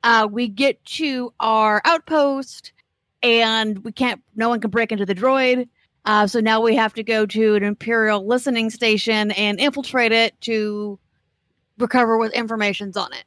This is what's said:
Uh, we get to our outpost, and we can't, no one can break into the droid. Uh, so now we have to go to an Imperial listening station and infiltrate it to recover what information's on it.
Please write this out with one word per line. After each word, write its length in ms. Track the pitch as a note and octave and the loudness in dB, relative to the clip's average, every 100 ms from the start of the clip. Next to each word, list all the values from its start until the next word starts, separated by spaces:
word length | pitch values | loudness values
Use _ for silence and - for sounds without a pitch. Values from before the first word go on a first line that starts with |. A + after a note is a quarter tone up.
Uh, 260 | - A3+ G#3+ | 4 4 2
we 160 | G#3 B3 | -2 -6
get 360 | G3 C#4 - | 0 0 0
to 480 | - - D#4 B3+ B3 _ | -10 -8 -6 -4 -8 _
our 400 | A3 A3 G#3+ G#3 - | 0 4 4 2 2
outpost, 840 | E4 - D#4 C#4+ C4+ C4+ - - _ _ _ _ _ | 0 0 2 2 0 -8 -16 -20 _ _ _ _ _
and 600 | A#3+ A#3 A3+ A3 A3 G3 | 0 2 2 0 -2 -4
we 80 | A3+ | -10
can't, 300 | - B3+ G#3 _ | -4 -2 -4 _
no 140 | G#3+ A3+ | -4 -2
one 120 | A#3+ | 0
can 100 | A3+ | -2
break 220 | G#3 A3+ | -2 -2
into 140 | G#3+ G3 | -2 -4
the 80 | |
droid. 540 | F#3 B3+ C4+ B3+ B3+ B3 _ _ _ | 0 0 2 2 0 -2 _ _ _
Uh, 220 | - G#3+ G#3 | 0 2 2
so 120 | A#3+ | 2
now 220 | A3 A3 | 2 2
we 160 | A3+ A3+ | 2 2
have 180 | A3 | 0
to 80 | A3+ | -4
go 240 | G#3+ A3 G#3+ | -2 0 0
to 300 | G#3+ A3 G#3 | 2 2 2
an 80 | |
Imperial 600 | G3+ G#3 - A#3 G#3+ G#3 | 0 -4 -2 0 2 0
listening 460 | G3 B3 C#4 A#3 A3+ | 0 -2 0 -2 -4
station 600 | A3 A#3 G#3+ A3+ G#3+ G#3 | -2 0 0 0 0 0
and 260 | G3 G#3 G#3 | 0 -2 0
infiltrate 540 | C#4+ C#4 C4 C4 A3+ | 0 -2 -4 0 2
it 280 | A3+ A3+ _ | 2 0 _
to 560 | - A3 G#3+ G#3 G#3 G3 _ _ _ _ _ _ _ _ | -4 -2 -2 -6 -8 -10 _ _ _ _ _ _ _ _
recover 380 | A#3 B3+ A3+ A3+ | 0 2 2 2
what 140 | A3 | 0
information's 600 | A#3 A3+ A3 G#3 G3 G3+ F#3+ | -4 -6 -4 -4 -4 -8 -8
on 160 | F#3 | -8
it. 120 | C3 | -10